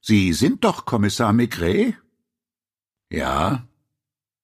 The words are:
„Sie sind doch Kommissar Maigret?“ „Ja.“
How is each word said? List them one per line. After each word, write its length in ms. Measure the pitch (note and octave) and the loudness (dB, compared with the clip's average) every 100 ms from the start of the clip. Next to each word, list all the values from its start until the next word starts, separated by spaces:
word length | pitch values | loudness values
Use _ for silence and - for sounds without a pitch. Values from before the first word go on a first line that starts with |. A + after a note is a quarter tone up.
„Sie 320 | - A2 F#2+ | 2 2 4
sind 300 | D#2 D3 C4+ | 2 0 2
doch 220 | A3 - - | -2 -2 -4
Kommissar 480 | A#2 G2+ - A2+ | 0 0 0 0
Maigret?“ 600 | A2+ A#2+ - E2+ G#2+ A#3+ - _ _ _ _ _ _ _ _ _ _ _ | 2 0 -2 -2 0 0 -4 _ _ _ _ _ _ _ _ _ _ _
„Ja.“ 580 | E2 C2 C#2 D#2 C3 - _ _ _ _ _ _ _ | -6 -2 0 0 -2 -8 _ _ _ _ _ _ _